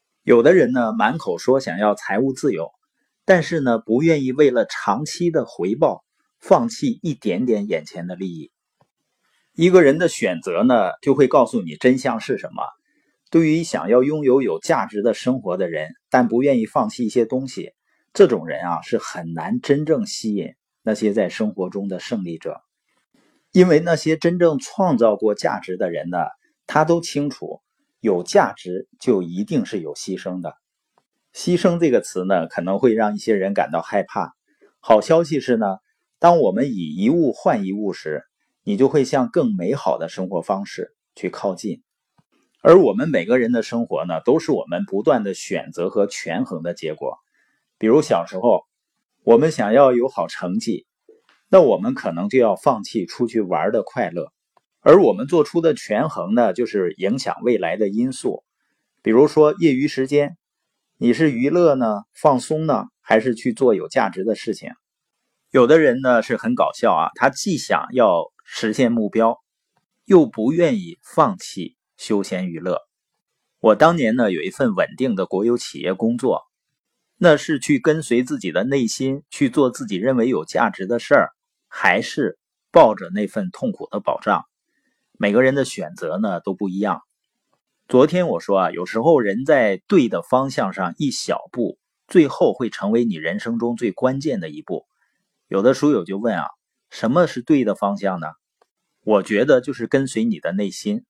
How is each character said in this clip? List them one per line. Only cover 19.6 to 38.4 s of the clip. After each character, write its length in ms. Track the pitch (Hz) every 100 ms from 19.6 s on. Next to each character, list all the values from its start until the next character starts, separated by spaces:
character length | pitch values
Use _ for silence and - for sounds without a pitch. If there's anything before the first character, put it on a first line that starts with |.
| - 143
正 200 | 151 143
吸 280 | 104 - 110
引 200 | 101 82 - _ _
那 100 | 110
些 180 | 104 107
在 160 | 104 -
生 240 | - 107
活 180 | 98 90
中 200 | 101 98
的 100 | 90
胜 240 | - 117
利 140 | 87 80
者。 240 | - - _ _ _ _ _ _ _ _ _
因 160 | 185 180
为 140 | 160
那 160 | 170 156
些 180 | 160
真 240 | 160 170 175
正 180 | 170 139
创 400 | - - 185 120
造 200 | 117 101
过 180 | 107
价 240 | 104 - 101
值 160 | 92
的 160 | 92 92
人 180 | 78 82
呢， 100 | 87 76 - _ _
他 200 | - 151
都 160 | 156 170
清 280 | 170 147 143
楚， 300 | - - - _ _ _ _
有 220 | 110 90
价 320 | 87 202 113
值 340 | - 90 90 - _
就 240 | - 101
一 200 | 85 90
定 220 | 104 147
是 140 | - 101
有 160 | 80
牺 200 | - -
牲 260 | 92 95 92
的。 140 | 78 - _ _ _ _ _ _ _
牺 240 | - - 175
牲 220 | 190 170
这 100 | 160
个 120 | 113
词 220 | - 92
呢， 200 | 92 92 82
可 140 | -
能 160 | 87 98
会 160 | 127
让 220 | 110 107
一 20 | 104
些 160 | -
人 220 | 101 98
感 160 | 101 73
到 100 | 82
害 220 | - 101
怕。 320 | 92 104 80 _ _ _ _ _
好 220 | - 107
消 220 | - 165
息 160 | 160 147
是 180 | 127 113
呢， 80 | 101 95 _ _ _ _
当 180 | 170 170
我 140 | 104
们 160 | 104 139
以 280 | 101 80
一 140 | 80 110
物 240 | 170 143
换 320 | - 190 117
一 80 | 95
物 200 | 101 101
时， 300 | 85 80 73 - _